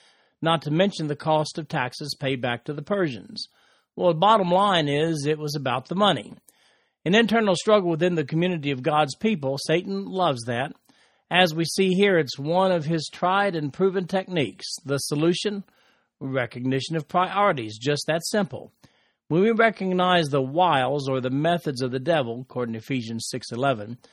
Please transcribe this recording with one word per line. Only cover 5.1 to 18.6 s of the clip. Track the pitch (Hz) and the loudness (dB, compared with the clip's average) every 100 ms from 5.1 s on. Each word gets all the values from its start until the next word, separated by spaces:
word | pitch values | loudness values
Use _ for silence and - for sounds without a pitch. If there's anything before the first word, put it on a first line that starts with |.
| 156 143 | 0 0
it | 156 | -2
was | 151 147 | -2 -4
about | 131 127 - | -2 -4 -2
the | 180 | 2
money. | 208 127 98 - _ _ _ _ _ _ | 2 2 -4 -16 _ _ _ _ _ _
An | 160 214 | 2 4
internal | 226 226 208 175 | 4 2 2 0
struggle | - 214 175 | 4 4 4
within | 156 180 165 | 2 2 0
the | |
community | 135 160 180 170 143 | 0 0 0 0 -2
of | 131 | -2
God's | 151 151 147 - | 0 2 0 0
people, | 220 180 135 139 | -2 0 -2 -4
Satan | - 170 196 196 190 | 0 0 0 -6 -6
loves | 185 170 123 | -2 0 0
that. | 113 120 147 - _ _ _ _ - | -4 -4 -6 -10 _ _ _ _ 0
As | 170 180 | 4 4
we | 160 156 | 2 -2
see | - 190 185 | 0 2 4
here, | 202 175 | 4 4
it's | 131 - | 0 -4
one | 147 180 190 | -2 0 2
of | 175 147 | 0 0
his | 165 - | -4 -4
tried | - 180 196 202 165 | -4 0 2 0 -2
and | 147 | -4
proven | - 190 190 170 | 0 0 0 -2
techniques. | 190 190 175 120 - - - 135 | -4 -2 -2 -2 -6 -14 -10 -6
The | 139 | -4
solution? | - 147 165 170 208 202 - _ _ _ _ - | -2 0 2 0 -2 -6 -10 _ _ _ _ -14
Recognition | 135 131 120 123 127 135 127 165 | -6 -4 -4 -4 -2 -2 -2 -6
of | - | -2
priorities, | 180 185 196 202 147 107 110 | 0 0 2 2 0 -6 -6
just | 135 143 - | -4 -2 -2
that | 165 - | -4 -2
simple. | 214 180 101 | -2 -2 -6